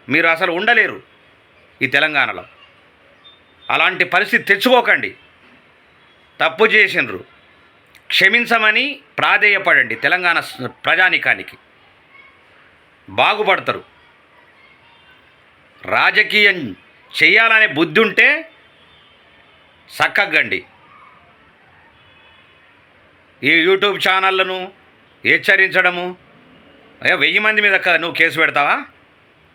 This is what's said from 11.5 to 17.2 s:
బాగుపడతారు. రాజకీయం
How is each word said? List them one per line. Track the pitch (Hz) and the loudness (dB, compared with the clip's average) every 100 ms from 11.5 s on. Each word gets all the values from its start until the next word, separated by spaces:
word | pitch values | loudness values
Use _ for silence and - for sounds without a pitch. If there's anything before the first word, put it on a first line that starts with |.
| - _ _ _ _ _ - - _ _ _ _ _ _ _ - | -20 _ _ _ _ _ -20 -20 _ _ _ _ _ _ _ -10
బాగుపడతారు. | 98 147 208 202 185 123 98 - _ _ _ _ _ _ _ - _ _ _ _ _ _ _ _ _ _ _ 87 | -2 -2 0 -2 -2 -2 -8 -10 _ _ _ _ _ _ _ -20 _ _ _ _ _ _ _ _ _ _ _ -4
రాజకీయం | 110 165 190 208 208 208 180 127 90 _ _ _ - | 0 2 2 0 2 2 0 -6 -12 _ _ _ -2